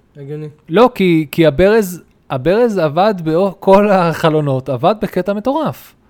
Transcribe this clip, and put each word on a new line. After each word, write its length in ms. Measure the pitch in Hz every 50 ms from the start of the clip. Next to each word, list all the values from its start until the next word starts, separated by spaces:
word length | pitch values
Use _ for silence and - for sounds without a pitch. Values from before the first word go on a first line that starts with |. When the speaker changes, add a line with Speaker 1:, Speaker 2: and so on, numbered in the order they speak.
| _ _ _
Speaker 1:
הגיוני. 340 | 143 143 135 151 151 151 151 143 _ _ -
Speaker 2:
לא, 200 | 156 196 247 - 240
כי, 320 | - 196 180 165 160 156 139
כי 160 | - 165 160 151
הברז, 540 | 139 139 180 202 214 233 208 180 180 160 - _ _ _ _ -
הברז 480 | 147 131 127 160 190 226 247 233 208 185
עבד 360 | 160 151 139 170 190 220 214 180 160
בכל 680 | 160 160 170 196 196 175 - - 196 190 202 208 208
החלונות, 800 | 196 190 175 170 151 - - 160 151 156 151 143 135 127 131 147
עבד 260 | 131 117 139 180 214 214
בקטע 320 | 220 180 - 180 180 202 202
מטורף. 640 | 214 208 254 277 320 294 185 - - - - _ _ _ _